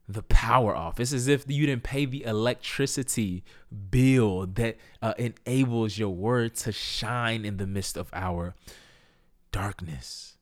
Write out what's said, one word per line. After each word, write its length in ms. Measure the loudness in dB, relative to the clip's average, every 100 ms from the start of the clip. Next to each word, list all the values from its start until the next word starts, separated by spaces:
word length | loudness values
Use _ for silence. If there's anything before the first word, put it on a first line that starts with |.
| -12
the 160 | -6
power 520 | 6 6 8 4 4 0
off. 240 | -4 -2
It's 140 | -2
as 140 | 0 2
if 220 | 2 2
you 160 | 0 2
didn't 180 | 0
pay 220 | -2 -2 -2
the 200 | -4 -2
electricity 1160 | 0 0 -2 -6 -4 -2 -2 -2 -2 -2 -2 -8 -20 -16 -14 0
bill 560 | 4 6 6 4 2 -4
that, 300 | -2 -2 -4 -16 -6
uh, 120 | -4 -2
enables 800 | -6 -6 -2 2 2 2 0 0
your 120 | -2
word 460 | -2 0 0 0 -4
to 160 | -6
shine 760 | -6 -6 -6 -4 -2 -2 -2 -4
in 120 | -4
the 100 | -4
midst 300 | -4 -4 -6
of 120 | -8
our 420 | -6 -4 -4 -6 -10 -20 -20 -20 _ _ _ _ _ -10
darkness. 840 | -6 -6 -8 -10 -12 -14 -16 -18 _